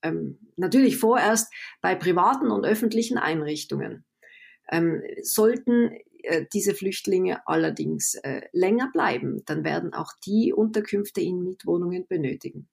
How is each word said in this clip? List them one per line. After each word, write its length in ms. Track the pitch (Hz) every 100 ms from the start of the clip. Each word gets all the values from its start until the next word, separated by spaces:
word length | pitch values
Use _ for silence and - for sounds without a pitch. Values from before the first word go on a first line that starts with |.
Ähm, 360 | 165 165 151 - - -
natürlich 420 | 180 254 262 -
vorerst 520 | 220 240 208 220 - - - -
bei 140 | 180
privaten 560 | 180 175 175 190 269 269
und 160 | 208 185
öffentlichen 500 | 214 233 226 233 254
Einrichtungen. 880 | - 160 151 151 - 147 110 - _ _ - - - _ -
Ähm, 320 | 165 170 160 - -
sollten, 680 | - - 220 247 254 240 233 - - _
äh, 220 | - 165 147
diese 220 | 208 196
Flüchtlinge 720 | - 196 185 - 185 185 - -
allerdings, 680 | 160 160 156 151 156 -
äh, 280 | - 139 - -
länger 380 | 175 185 233 262
bleiben, 500 | 320 269 123 139 113 -
dann 180 | 156
werden 300 | 151 156 170
auch 180 | - 160 - -
die 260 | 208 226
Unterkünfte 720 | - 220 220 214 202 202 -
in 200 | 170 180
Mietwohnungen 640 | 180 185 - 175 175 180 180
benötigen. 600 | 180 139 - - - -